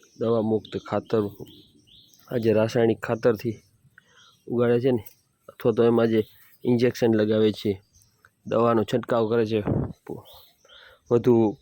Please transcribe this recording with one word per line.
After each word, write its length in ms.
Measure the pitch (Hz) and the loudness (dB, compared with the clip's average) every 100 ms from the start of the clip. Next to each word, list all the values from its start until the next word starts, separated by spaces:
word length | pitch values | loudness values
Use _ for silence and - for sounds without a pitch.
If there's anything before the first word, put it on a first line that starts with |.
| _ - | _ -6
દવામુક્ત 540 | 113 117 110 110 - 104 - | -2 -2 0 -2 -4 -12 -6
ખાતર, 340 | 104 - 113 101 - - - - _ _ - _ _ - | -6 -2 -2 -2 -8 -20 -20 -20 _ _ -20 _ _ -10
આ 80 | 127 | -4
જે 80 | 110 107 | 0 2
રાસાયણિક 420 | 113 123 113 107 - | 2 2 0 0 -4
ખાતરથી 500 | 113 120 110 117 107 _ _ _ _ _ _ - _ - | -2 0 0 -4 -10 _ _ _ _ _ _ -20 _ -6
ઉગાડે 300 | 117 120 120 | -2 0 2
છે 80 | 135 | 0
ને, 100 | 120 - _ _ _ - | -2 -4 _ _ _ -20
અથવા 240 | - 123 110 | -4 -2 2
તો 40 | 117 | 4
એમાં 180 | 117 113 | 4 2
જે 80 | 110 - - _ _ | 0 -2 -8 _ _
ઇન્જેક્શન 480 | - 120 123 - 117 110 | -2 0 0 2 2 2
લગાવે 320 | 107 110 107 104 | 2 2 2 0
છે, 120 | 107 98 _ _ _ _ _ _ - | -4 -6 _ _ _ _ _ _ -4
દવાનો 360 | 110 117 113 | 0 2 2
છંટકાવ 400 | 101 123 - 117 107 | 0 -2 -2 -2 0
કરે 140 | 117 107 | 0 0
છે 100 | 110 101 - - - - - - - _ _ _ - - _ - | -2 -2 -4 -6 -12 -16 -16 -18 -20 _ _ _ -20 -20 _ -2
વધુ 240 | 120 123 117 107 - | 0 4 4 2 -2